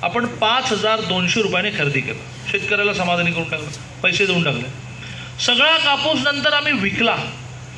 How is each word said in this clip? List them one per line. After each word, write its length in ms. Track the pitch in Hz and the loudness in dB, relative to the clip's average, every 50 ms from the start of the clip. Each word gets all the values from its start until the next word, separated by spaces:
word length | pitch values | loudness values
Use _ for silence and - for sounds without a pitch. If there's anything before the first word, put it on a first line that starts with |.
| - | -2
आपण 220 | 175 - 240 233 | 0 0 0 -2
पाच 460 | 240 240 - 220 214 233 262 262 - | -2 0 2 2 4 4 4 2 2
हजार 300 | 226 196 208 214 220 220 | 0 2 2 2 2 2
दोनशे 400 | 175 170 180 180 180 175 - 233 | 0 0 0 0 2 2 2 2
रुपयाने 280 | 214 185 175 180 185 208 | 2 2 2 2 0 0
खरेदी 300 | - - 151 143 143 131 | 0 0 0 2 2 0
केलं, 520 | - 110 110 - - - - - - - | -2 -2 -8 -8 -10 -14 -14 -12 -8 -4
शेतकऱ्याला 420 | - 202 - 202 208 202 202 208 202 | -4 -2 0 0 0 2 2 2 2
समाधानी 380 | 180 185 175 175 175 175 170 | 0 0 0 2 2 2 0
करून 180 | 170 165 165 160 | 0 -2 -4 -4
टाकलं, 520 | - 156 151 147 - - - - - - | -4 -6 -6 -8 -10 -10 -12 -14 -10 -2
पैसे 240 | - 185 180 - 202 | -2 0 2 2 2
देऊन 180 | 190 180 175 165 | 2 2 2 2
टाकले. 260 | 151 127 117 117 131 - - - - - - - - - - - - - - | 0 0 -2 -4 -8 -10 -12 -14 -14 -14 -14 -12 -12 -12 -12 -12 -14 -8 -2
सगळा 360 | - - 240 240 277 311 330 320 | 0 2 4 4 6 4 4 4
कापूस 440 | 285 285 277 269 247 302 311 254 254 | 4 2 2 2 2 0 0 2 2
नंतर 280 | 285 277 285 247 302 294 | 2 2 2 2 2 2
आम्ही 200 | 285 294 302 294 | 2 2 2 0
विकला, 440 | 220 190 196 - - 233 226 190 147 143 - - - - - - - - - - | 2 0 0 0 2 2 2 2 0 -2 -6 -8 -12 -14 -14 -14 -14 -14 -14 -14